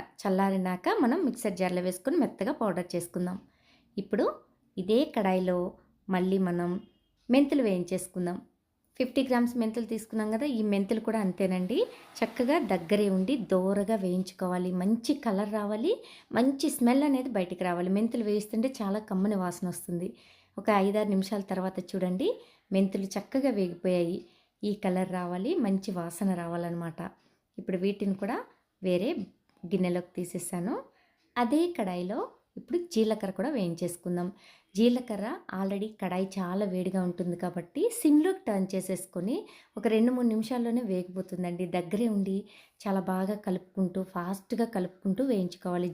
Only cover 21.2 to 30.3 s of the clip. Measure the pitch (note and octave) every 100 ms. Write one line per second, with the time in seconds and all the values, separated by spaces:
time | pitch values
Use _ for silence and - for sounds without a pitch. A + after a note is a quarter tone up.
21.2 | F#3+ G#3 G3 F#3 F#3 F#3 F3+ F#3+ F3+ F#3
22.2 | F#4 B4+ - _ - F#3+ G3 G3 F#3+ G#3
23.2 | - C4+ C4+ G#3 F3+ F3 F#3 F3+ E3+ F#3+
24.2 | - _ _ _ G#3 G3+ F#3+ F3+ F#3 F3+
25.2 | F3 F3+ A3 F4+ G#3 F#3+ G3+ F3+ E3+ -
26.2 | G3 F3 E3+ F3 F3 E3+ E3 E3 F#3 -
27.2 | _ _ _ - F#3 F#3 G3 G3+ G3 F#3+
28.2 | G3+ F4 - _ _ _ F#3 F3+ A#3+ D#4+
29.2 | F#3 - _ _ E3+ F#3 F3+ F3 F3 -
30.2 | E3+